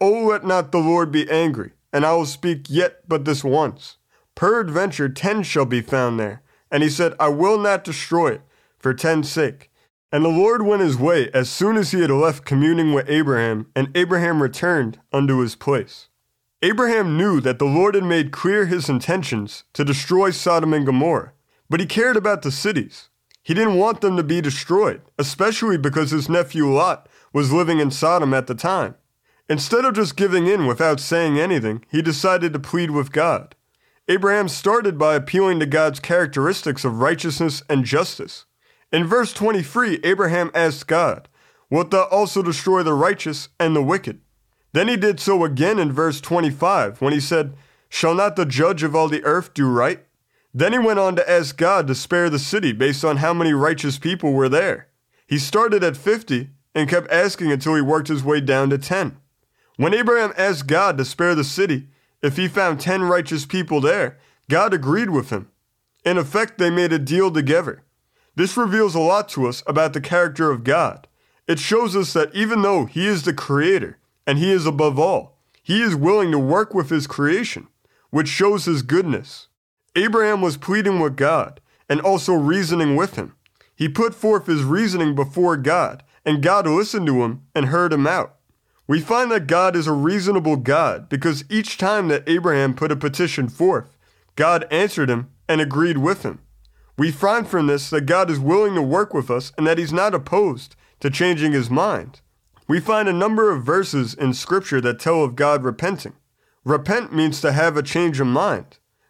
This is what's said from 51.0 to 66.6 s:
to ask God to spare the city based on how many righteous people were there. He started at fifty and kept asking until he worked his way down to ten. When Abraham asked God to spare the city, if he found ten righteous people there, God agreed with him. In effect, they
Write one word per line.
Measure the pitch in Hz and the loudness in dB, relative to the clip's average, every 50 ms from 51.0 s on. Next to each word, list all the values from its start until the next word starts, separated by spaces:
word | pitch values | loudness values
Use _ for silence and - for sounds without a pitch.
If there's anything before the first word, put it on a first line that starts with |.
| 190 185 180 | 2 2 2
to | 175 - - | 0 2 2
ask | 175 175 160 135 139 | 2 2 0 -2 -2
God | - 165 180 196 185 151 | 0 2 2 2 2 2
to | 135 131 | 0 -4
spare | - - - 175 175 175 170 | -4 -4 -2 0 2 2 2
the | 147 139 | 0 -2
city | 139 - 196 208 185 135 107 | -2 -2 -2 -2 0 0 0
based | 107 131 143 139 139 165 | 2 0 0 0 0 0
on | 156 147 | 0 0
how | 139 151 165 170 | 0 0 0 0
many | 170 165 160 147 | 2 2 2 2
righteous | 139 143 160 165 - - 143 135 | 2 2 0 0 -2 -4 -4 -4
people | 139 - 165 185 175 - 147 135 | -4 -4 -4 -4 -2 -2 0 2
were | 135 135 131 | 2 2 2
there. | 131 165 196 180 - - - _ _ _ _ _ _ _ _ | 2 2 0 0 -2 -6 -8 _ _ _ _ _ _ _ _
He | - - 147 | -4 -4 -4
started | 139 - - 214 233 226 208 196 180 | -2 0 0 2 2 2 2 2 0
at | 165 135 | 0 -2
fifty | - - 202 220 220 220 - 135 120 131 - - _ _ _ - | -2 0 0 0 0 -2 -4 -4 -4 -4 -8 -14 _ _ _ -4
and | 156 151 | -2 -2
kept | 139 175 175 - - | 0 0 0 0 0
asking | 165 170 190 196 - - 175 151 | 0 0 0 0 -2 -4 -2 -2
until | 143 135 139 156 156 | -2 -2 0 0 0
he | 151 | 0
worked | 139 135 156 160 143 | 2 2 0 0 0
his | 151 156 139 131 | -2 -4 -2 0
way | 143 151 147 | 0 0 0
down | 139 135 135 135 139 139 | 2 0 2 2 2 0
to | 139 | 0
ten. | 139 139 - 180 196 175 - - - _ _ _ _ _ _ _ _ _ _ _ | -2 -2 -4 -4 -4 -4 -4 -8 -12 _ _ _ _ _ _ _ _ _ _ _
When | - 131 170 208 | -2 0 2 2
Abraham | 240 233 233 240 233 220 202 180 | 2 2 2 2 2 2 0 0
asked | 180 190 202 180 139 135 | 0 0 0 0 -2 -2
God | 139 151 175 202 196 156 135 | 0 2 2 2 2 0 -2
to | 131 | -4
spare | - - - 170 175 170 | -4 -2 0 2 2 2
the | 151 135 | 2 0
city, | 139 - 180 202 180 143 131 - - _ _ _ _ _ _ | -2 -2 -2 0 0 -2 -4 -6 -10 _ _ _ _ _ _
if | - 139 139 | -2 -2 0
he | 175 185 | -2 -2
found | 170 - 202 190 175 151 135 | -2 0 0 0 0 0 -2
ten | - 180 185 190 185 | -2 -2 -2 0 0
righteous | 180 180 175 156 139 165 147 139 | 2 2 0 0 -2 -6 -8 -6
people | - - 185 170 - 160 147 | -4 -4 -4 -2 0 0 2
there, | 131 151 185 208 147 120 - _ _ _ _ _ _ - | 2 2 2 0 -2 -4 -6 _ _ _ _ _ _ 0
God | 147 175 208 220 196 | 2 2 2 2 0
agreed | 160 131 135 165 214 240 196 | 0 0 0 0 0 0 0
with | 160 131 - - | -2 -2 -2 -4
him. | 113 95 98 - _ _ _ _ _ _ _ _ _ _ - | -6 -8 -8 -10 _ _ _ _ _ _ _ _ _ _ -2
In | 175 180 | 0 0
effect, | 180 151 139 160 214 226 - - | 0 0 0 -2 -2 -2 -2 -2
they | - | 0